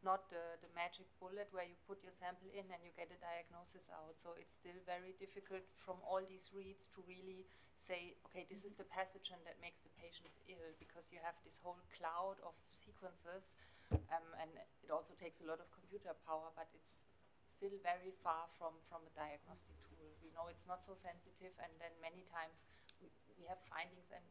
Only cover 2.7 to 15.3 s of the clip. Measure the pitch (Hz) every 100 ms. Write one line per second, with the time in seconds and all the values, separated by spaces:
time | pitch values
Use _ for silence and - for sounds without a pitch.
2.7 | 175 175 170 175 180 175 170 170 175 175
3.7 | 190 180 175 156 160 175 170 165 - 175
4.7 | 180 180 180 185 185 190 202 196 190 185
5.7 | - - 180 165 190 190 190 - 196 190
6.7 | 196 - - 180 185 185 185 185 - -
7.7 | - - 180 175 - - 180 180 202 202
8.7 | 208 190 185 190 196 - - 170 - 175
9.7 | - - - 170 165 - - - 180 165
10.7 | 156 - 170 165 175 165 170 - 156 175
11.7 | 175 180 - 170 170 190 190 175 165 -
12.7 | - - - 185 180 170 185 190 - -
13.7 | - - - - 165 165 165 160 165 -
14.7 | - - 156 - 165 170